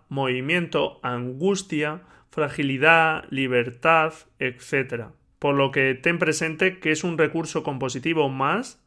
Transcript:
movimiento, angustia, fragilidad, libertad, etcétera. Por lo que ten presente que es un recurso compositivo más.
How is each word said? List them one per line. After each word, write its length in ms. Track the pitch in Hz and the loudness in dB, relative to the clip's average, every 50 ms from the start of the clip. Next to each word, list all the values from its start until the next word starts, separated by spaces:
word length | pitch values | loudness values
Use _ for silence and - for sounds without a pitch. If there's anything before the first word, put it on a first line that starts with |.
| _ _ | _ _
movimiento, 880 | 135 139 135 131 127 127 127 143 170 180 170 165 - 151 147 - - - | -4 -2 -2 0 -2 -2 -2 -2 -2 -2 -2 -2 -2 -2 -2 -2 -4 -6
angustia, 1000 | - 127 123 120 123 127 127 131 165 196 202 190 - - 165 147 151 151 151 165 - - - - _ _ | -6 -6 -4 -4 -6 -6 -6 -2 0 0 0 0 -4 -4 -4 -2 -2 -2 -4 -8 -14 -20 -20 -20 _ _
fragilidad, 960 | - - 151 139 139 - 143 135 139 131 135 160 165 165 160 160 160 156 - - | -4 -2 -2 -2 -2 -2 -2 -2 0 4 6 6 6 6 6 2 0 -4 -6 -6
libertad, 840 | - 135 135 127 123 123 117 123 120 - - 165 165 160 156 160 160 - - _ _ | -4 -4 -2 2 2 2 0 0 -4 0 2 4 4 4 4 2 -2 -8 -18 _ _
etcétera. 760 | _ 139 127 123 - - - - 139 131 135 123 117 113 110 - _ _ _ _ _ | _ -4 -4 -4 -8 -6 -2 -2 -2 -2 -2 -6 -8 -10 -12 -16 _ _ _ _ _
Por 160 | - 143 139 | 0 0 2
lo 160 | 139 139 131 | 2 2 2
que 240 | 135 143 135 135 131 | 2 2 2 2 0
ten 240 | 131 - 170 170 170 | 0 0 -2 0 2
presente 600 | 185 156 151 - 160 160 156 156 190 185 180 - | 0 0 0 0 -2 -4 -2 0 0 0 0 0
que 120 | - 156 | -2 -2
es 120 | 156 151 185 | 0 0 -2
un 140 | 180 165 | -2 0
recurso 460 | 156 160 151 - 165 160 147 - 160 - | 2 0 2 0 -2 -6 -4 -4 -4 -4
compositivo 680 | 160 139 127 131 127 123 131 120 160 165 160 147 135 | -4 -4 -4 -6 -6 -6 -4 -4 -2 0 0 0 0
más. 480 | 131 131 135 143 170 214 262 - - _ _ | 0 0 0 0 0 -2 -4 -8 -14 _ _